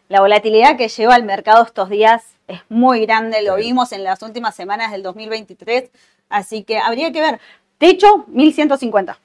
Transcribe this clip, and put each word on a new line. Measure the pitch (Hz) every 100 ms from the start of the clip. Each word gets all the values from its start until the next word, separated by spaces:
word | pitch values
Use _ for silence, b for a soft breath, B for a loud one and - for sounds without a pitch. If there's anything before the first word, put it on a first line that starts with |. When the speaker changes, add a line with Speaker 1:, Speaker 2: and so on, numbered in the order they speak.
| -
Speaker 1:
La | 196
volatilidad | 196 208 214 220 269 254
que | 226
lleva | - 226 247
el |
mercado | 214 196 202 226
estos | 233 - 190
días | 208 220 226 - _ -
es | 180 -
muy | 220 254 240 220
grande, | 220 226 220
lo | 208 190
Speaker 2:
Sí. |
Speaker 1:
vimos | 226 247 247
en | 202
las | 190 190
últimas | 220 233 226 -
semanas | 185 214 226
del | 196
dos | 190 175
mil | 220
veintitrés, | 220 214 185 220 247 254 _ _ _ -
así | 202 190 220
que | - 220
habría | 226 233 320
que | 254
ver. | 311 233 b b b -
Techo, | 320 381 403 415 -
mil | 247 302
ciento | 302 294 269
cincuenta. | 233 208 185 -